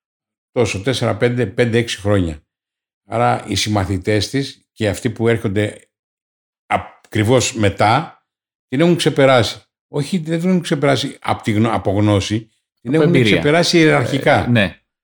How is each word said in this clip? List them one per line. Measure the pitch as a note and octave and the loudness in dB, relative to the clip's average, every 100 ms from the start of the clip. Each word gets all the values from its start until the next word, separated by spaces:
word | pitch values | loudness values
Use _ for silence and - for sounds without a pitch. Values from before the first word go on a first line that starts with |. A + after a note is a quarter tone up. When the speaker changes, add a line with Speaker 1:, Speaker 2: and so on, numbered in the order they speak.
| _ _ _ _ _ | _ _ _ _ _
Speaker 1:
τόσο | C3 A2 F#2+ | -2 -2 -2
τέσσερα, | A2+ A#2+ A#2 G#2+ | -4 -2 -2 0
πέντε, | A#2+ B2 G#2+ | 0 0 -4
πέντε, | - A#2+ A2+ | -2 0 0
έξι | A#2 - | -2 -4
χρόνια. | G#2 G2+ F2 D2+ _ _ _ _ _ _ - | 0 0 0 -6 _ _ _ _ _ _ -8
Άρα | A2+ A#2+ A#2 - | -2 0 -2 -4
οι | |
συμμαθητές | G2+ A2 G#2 F#2 F#2+ G2 G#2+ F#2 | -4 -2 -2 -2 -4 -2 -2 -2
της | C3+ C3+ - _ | -4 -6 -10 _
και | - G#2+ | -4 -4
αυτοί | F#2 B2 | -2 -4
που | G#2+ A2+ | -2 0
έρχονται | A#2 A2+ G2 G#2 - _ _ _ _ _ _ _ _ - | 0 -2 -2 -4 -6 _ _ _ _ _ _ _ _ -4
ακριβώς | G#2 - _ _ G#2 G#2 B2+ - | -4 -4 _ _ -2 2 2 0
μετά, | - G2+ - G#2+ B2+ E3 - _ _ _ _ - | 0 0 2 2 2 -2 -14 _ _ _ _ -6
την | B2+ | 0
έχουν | E3+ E3+ | 2 2
ξεπεράσει. | D#3 C3+ C3+ B2+ G#2 - _ _ _ | 0 2 4 4 2 -4 _ _ _
Όχι, | C#3+ C#3+ F#3 | -8 -4 -6
δεν | D#3 E3 | -4 -4
την | F3+ | 0
έχουν | F#3 | 0
ξεπεράσει | - D#3 C#3 C3+ C3+ - | 0 0 0 0 -2 -8
απ' | - A2+ | -6 -4
τη | - | -2
γνω-, | G#2 A2+ | 0 0
από | G2+ G2+ | 0 -2
γνώση, | G2 G#2 G2+ - G#2+ A#2 _ _ _ | 0 2 0 0 -6 -8 _ _ _
την | A#2+ | -2
Speaker 2:
Από | D#3 | 2
Speaker 1:
έχουν | D3 | 4
Speaker 2:
εμπειρία. | C3+ A2+ | 4 4
Speaker 1:
ξεπεράσει | F2+ F2 E3 E3 E3+ | 2 2 2 2 4
ιεραρχικά. | D#3 C#3+ A#2 C3+ D#3 B2+ | 4 2 0 -2 2 2
Speaker 2:
Ε, | A#2+ | 2
ναι. | A#2+ F#2 - _ _ | 2 0 -4 _ _